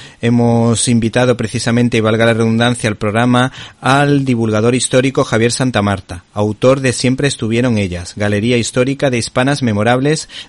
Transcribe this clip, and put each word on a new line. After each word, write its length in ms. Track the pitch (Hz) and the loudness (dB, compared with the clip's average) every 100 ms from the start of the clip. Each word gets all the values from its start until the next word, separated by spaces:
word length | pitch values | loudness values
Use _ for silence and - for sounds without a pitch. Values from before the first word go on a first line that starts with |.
| - - | -20 -4
hemos 680 | 120 120 120 117 117 113 - | 0 2 2 2 2 0 0
invitado 480 | 117 113 123 127 117 | 0 0 0 0 0
precisamente, 640 | 110 117 - 117 120 117 | -2 -4 -2 0 2 2
y 20 | |
valga 240 | 110 110 | 0 2
la 80 | 113 | 2
redundancia, 560 | 113 113 113 120 120 113 | 2 2 2 0 0 -4
al 80 | 104 | -4
programa 560 | 107 107 123 123 127 - - - | -2 0 2 2 0 -4 -18 -8
al 420 | 123 139 143 143 | -2 0 2 0
divulgador 500 | 135 120 113 107 117 | 0 0 0 0 0
histórico 480 | 127 - 131 135 131 | 0 0 0 2 0
Javier 300 | 135 113 117 | 0 0 0
Santamarta, 720 | - 131 113 101 95 - 85 - | 0 -2 0 0 -2 -6 -16 -10
autor 480 | 104 104 104 127 135 | -4 -4 2 2 2
de 140 | 135 | 0
Siempre 340 | 117 127 127 143 | 0 -2 0 -2
estuvieron 480 | - 113 117 127 110 | -4 -2 0 0 0
ellas, 380 | 98 87 87 - | -2 -6 -10 -4
Galería 400 | 104 104 113 120 | -2 0 0 0
Histórica 540 | 107 - 127 135 143 | 0 0 -2 0 -2
de 80 | 123 | -2
Hispanas 440 | - - 131 143 | -2 -2 0 0
Memorables 680 | 120 104 110 127 139 156 - - | 0 0 2 2 0 -2 -6 -16